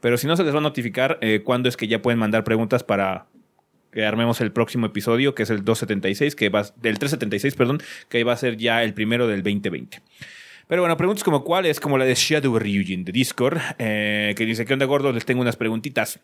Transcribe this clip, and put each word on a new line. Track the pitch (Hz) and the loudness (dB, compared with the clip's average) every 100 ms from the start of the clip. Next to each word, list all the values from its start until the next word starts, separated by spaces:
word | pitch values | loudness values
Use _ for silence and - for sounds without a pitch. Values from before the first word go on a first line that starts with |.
Pero | 120 120 | 0 0
si | 139 | 0
no, | 170 | 2
se | |
les | 170 | 2
va | 143 | 2
a | |
notificar, | 151 143 120 101 131 - | 0 -2 -4 0 0 0
eh, | 110 107 | 2 0
cuándo | 107 123 123 | 2 0 0
es | 120 | -2
que | 110 | -2
ya | 113 | 0
pueden | 123 117 | 2 2
mandar | 107 110 | 2 0
preguntas | 110 113 113 123 | 2 0 2 0
para | - 101 95 92 - _ _ _ _ _ _ | 0 0 0 -4 -12 _ _ _ _ _ _
que | 113 | -2
armemos | 107 107 117 117 | 0 2 0 0
el | 110 | 0
próximo | 113 117 127 110 | 0 0 0 -2
episodio, | 104 101 117 139 | -2 0 2 2
que | 135 | 0
es | 107 | -2
el | 107 | -2
dos | 98 110 | 0 -2
setenta | 104 101 95 | 0 -2 -2
y | |
seis, | 98 147 147 | 0 -2 0
que | 104 | 0
va, | 101 - - | 2 -2 -4
del | 113 107 | -2 0
tres | 139 | -2
setenta | 143 107 101 | -2 -2 -2
y | |
seis, | 139 | -2
perdón, | - 120 151 - - - | 0 0 0 -6 -18 -4
que | 120 | -2
va | 117 | 0
a | 120 | 0
ser | 127 110 | -2 0
ya | 117 113 | 0 2
el | 113 | 0
primero | 101 110 120 120 | -2 0 2 2
del | 101 | 0
veinte | 95 101 98 | 0 -2 -2
veinte. | 80 62 - _ _ - - - - _ | -6 -10 -20 _ _ -20 -20 -20 -20 _
Pero | 175 | 0
bueno, | 175 165 | 2 2
preguntas | 175 - | 0 0
como | - 147 | 2 0
cuáles, | 127 175 180 143 | 2 2 2 0
como | 147 135 | 0 2
la | |
de | 131 | 4
Shadow | 123 - 156 135 113 | 2 2 2 2 0
Ryujin | 107 101 92 92 | 0 0 -2 -4
de | 90 | -2
Discord, | 104 127 - 123 165 - - | 0 0 2 0 0 -6 -4
eh, | 113 107 104 104 104 101 | -4 -2 0 0 -2 0
que | |
dice: | 110 113 110 | -2 -2 -2
"¿Qué | |
onda, | 135 | 0
gordo? | 135 143 139 | 2 2 2
Les | 117 | -2
tengo | - 127 | 0 0
unas | 123 113 | 0 0
preguntitas. | 117 113 143 131 107 - | -2 -2 -4 -4 -4 -8